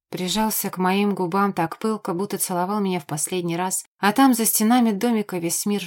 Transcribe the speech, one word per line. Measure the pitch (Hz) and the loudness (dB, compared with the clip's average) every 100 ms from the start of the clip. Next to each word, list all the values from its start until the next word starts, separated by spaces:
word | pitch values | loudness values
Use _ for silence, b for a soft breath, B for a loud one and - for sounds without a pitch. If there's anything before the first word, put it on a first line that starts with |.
| _ | _
Прижался | 175 180 196 220 - 196 | -6 -2 0 0 -2 -4
к | 175 | -2
моим | 185 196 202 185 | 0 2 2 0
губам | 180 196 196 | 0 2 0
так | 190 160 - | 0 -4 -2
пылко, | 220 214 - | -4 -4 -4
будто | 175 202 190 | -4 -4 -4
целовал | - 175 180 208 | -2 -2 -2 0
меня | 190 180 | 0 -2
в | - | -4
последний | 151 - 185 170 170 | -6 -4 -2 -2 -2
раз, | 185 - - _ | -2 -4 -8 _
а | 196 | 0
там, | 208 269 | 4 4
за | 226 220 | 4 2
стенами | - 220 247 226 | 2 4 4 4
домика, | 196 240 220 202 180 | 2 0 0 -2 -4
весь | 170 - 208 | -4 -4 -2
мир | 202 | -2